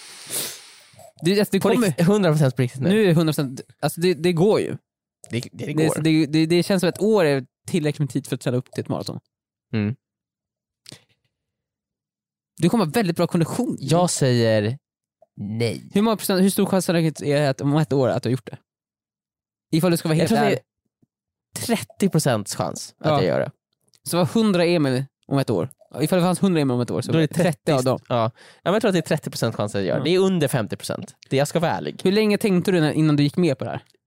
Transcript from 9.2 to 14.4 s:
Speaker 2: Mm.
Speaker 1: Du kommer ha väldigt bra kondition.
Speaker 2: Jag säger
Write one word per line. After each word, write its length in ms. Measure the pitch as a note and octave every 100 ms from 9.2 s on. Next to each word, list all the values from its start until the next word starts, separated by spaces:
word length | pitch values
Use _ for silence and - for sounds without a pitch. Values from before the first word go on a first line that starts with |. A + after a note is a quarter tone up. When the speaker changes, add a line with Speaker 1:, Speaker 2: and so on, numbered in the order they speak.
| _ _ _ _ -
Speaker 2:
Mm. 220 | A2+ G#2 C3 _ _ _ _ _ _ _ _ - - _ _ _ _ _ _ _ _ _ _ _ _ _ _ _ -
Speaker 1:
Du 120 | E3
kommer 160 | A#3 E3
ha 60 |
väldigt 240 | A#3+ F#3 E3
bra 120 | E3+
kondition. 500 | F3 D#3+ - B3 -
Speaker 2:
Jag 300 | C3 E3 F3
säger 680 | - C3+ A#2+